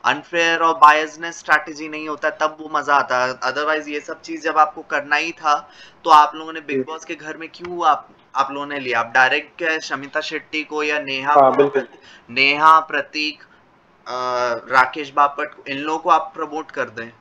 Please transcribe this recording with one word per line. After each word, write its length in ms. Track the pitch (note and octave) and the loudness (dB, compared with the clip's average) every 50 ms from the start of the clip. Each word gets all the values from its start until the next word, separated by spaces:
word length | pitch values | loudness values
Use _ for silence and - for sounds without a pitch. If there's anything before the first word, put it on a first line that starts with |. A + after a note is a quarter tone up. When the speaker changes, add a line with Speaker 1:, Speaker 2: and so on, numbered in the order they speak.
| - | -2
Speaker 1:
unfair 540 | A#2+ C3 D3+ C#3+ _ F3 E3+ E3 E3 E3 E3 | -2 -4 -4 -6 _ -2 -2 0 0 0 2
और 140 | E3 E3 D#3+ | 2 0 6
biasness 640 | D#3 D3+ D3+ D3+ D#3 D#3 D#3 D3+ D#3 E3+ E3+ D#3+ | 8 8 8 8 6 0 -4 -8 -12 -12 -12 -12
strategy 520 | - - - D#3 D3+ - E3 D3+ C#3+ D#3 D#3 | -12 0 0 0 0 0 -6 -12 -12 -12 -12
नहीं 200 | D3+ D#3 D#3 D#3 | -10 -10 -8 -8
होता 180 | D3+ C#3+ - | -8 -4 -4
है, 100 | D#3 D3+ - | -4 -2 -2
तब 160 | D#3 D#3 D#3 D#3 | -4 -4 -4 -8
वो 80 | D#3 D#3 D#3 | -14 -4 -4
मजा 220 | D3 C#3 C#3+ C#3+ | -4 0 2 2
आता 300 | C#3 B2+ - B2+ B2 B2+ | 2 2 2 0 0 0
है। 140 | B2+ B2+ - | -2 -4 -4
Otherwise 480 | - B2+ B2+ C#3+ D3+ D3+ D#3 D3+ D3 | -6 -4 -4 -2 -2 -2 -2 -2 -4
ये 120 | D3 D3 D3 | -6 -10 -10
सब 220 | C#3+ - D#3+ - | -10 -10 -16 -14
चीज 220 | - - E3 D#3+ D3 | -12 -12 -12 -6 -6
जब 140 | D#3+ D3+ | -2 2
आपको 240 | D#3 D3+ D3+ - E3 | 2 2 2 0 -14
करना 340 | D#3 _ D#3 C#3+ C#3 C#3+ D3 | -10 _ -6 -6 -2 -2 -2
ही 160 | D3 D#3+ E3 | -2 -2 -6
था, 380 | E3 - - D3+ D3 D3 - - - - - - _ _ - | -10 -4 0 0 0 0 -2 -12 -20 -20 -20 -20 _ _ 2
तो 60 | E3+ | 6
आप 260 | D#3 D3+ D3+ C#3+ D3+ | 8 8 6 6 0
लोगों 180 | D#3 D#3+ D#3+ D#3+ | -12 -14 -12 -14
ने 80 | D#3+ | -14
बिग 160 | D3+ D3 C#3+ | -10 -6 -4
Speaker 2:
जी। 60 | C3+ C3 | -4 -4
Speaker 1:
Boss 220 | D3 D#3+ D#3+ - | -6 -10 -14 -12
के 100 | - E3+ | -14 -14
घर 220 | D3+ D3+ D#3 D#3 | -12 -12 -14 -14
में 120 | D#3 D#3+ D#3 | -14 -14 -16
क्यों 380 | - - F3 F3 F3+ E3+ E3+ | -16 -16 -14 -12 -6 0 2
आप, 220 | D#3 D3 - - _ _ _ _ _ - | 2 2 2 -2 _ _ _ _ _ -2
आप 160 | B2+ C3+ C3+ | -2 -2 -2
लोगों 160 | C#3+ C#3 C#3+ | -4 -8 -8
ने 120 | C#3+ C#3+ C#3+ | -6 -8 -6
लिया? 200 | C3 B2 A#2+ A#2 | -4 -2 -2 -2
आप 120 | A#2 A#2 B2 | -2 2 2
direct 440 | C3 B2+ C3 C#3 D3+ D3 - _ | 4 4 4 2 -2 -4 -8 _
क्या 220 | - F3 D#3+ D#3+ D#3+ | -6 -4 -4 -4 -4
शमिता 420 | D3+ - D3+ C3+ C#3 C#3 - D#3 | -6 -8 -10 -10 -10 -6 -6 -6
शेट्टी 420 | D3+ - D#3+ D3 - _ - D#3 D3+ | -6 -6 -10 -10 -10 _ -8 -8 -8
को 200 | - D3+ D3+ D3+ | -6 -4 -4 -2
या 160 | D3+ D3+ D3 | -2 -2 -4
नेहा 340 | C#3+ C#3 C3+ C3+ C3+ C#3+ D3 | -4 -6 -8 -6 -2 4 6
Speaker 2:
हाँ, 180 | D3 C3+ C3 | 6 6 6
Speaker 1:
को, 60 | B2+ | 6
Speaker 2:
बिल्कुल। 300 | C3+ C#3 C#3+ - C3+ B2 - - _ _ - - - _ - | 4 2 2 2 -4 -4 -4 -18 _ _ -20 -20 -20 _ -8
Speaker 1:
नेहा, 500 | A#2+ C3 C3+ C#3 C#3+ D3 D#3 D#3+ D#3+ D#3+ | -2 0 2 2 2 4 6 6 6 6
प्रतीक, 640 | D#3 - D3+ C#3+ C3+ - - D#3 D3+ D3+ D3 _ - _ _ _ _ _ _ _ _ _ _ _ _ | 4 0 -6 -6 -6 -6 -8 -6 -6 -6 -8 _ -20 _ _ _ _ _ _ _ _ _ _ _ _
अ, 60 | G2 B2 B2+ B2+ B2+ B2 B2 B2 B2 A#2 A#2 A2+ A#2 | -12 -8 -6 -4 -4 -2 -2 0 -2 -2 -4 -6 0
राकेश 420 | B2+ C3 B2+ C3 - D#3 D3 C3+ C3+ | 2 2 2 2 0 -10 -10 -6 0
बापट, 560 | D3 C#3+ C#3+ - - D3 C#3+ - - - C#3 | 0 0 0 0 -6 -10 -10 -12 -16 -12 -10
इन 80 | C#3 | -10
लोगों 220 | C#3 D3 D#3 D#3 D#3+ | -8 -6 -6 -6 -4
को 100 | D#3+ F3 | 2 2
आप 220 | E3 D#3 D3+ - - | 2 2 0 -4 -10
promote 360 | D#3+ D#3+ D3 D3 D#3 D#3 - | -10 -10 -8 -8 -10 -10 -10
कर 140 | - C#3+ B2+ | -8 -8 -8
दें। 220 | A#2 A2+ A#2 A2+ A2+ A2+ _ | -8 -8 -14 -14 -14 -16 _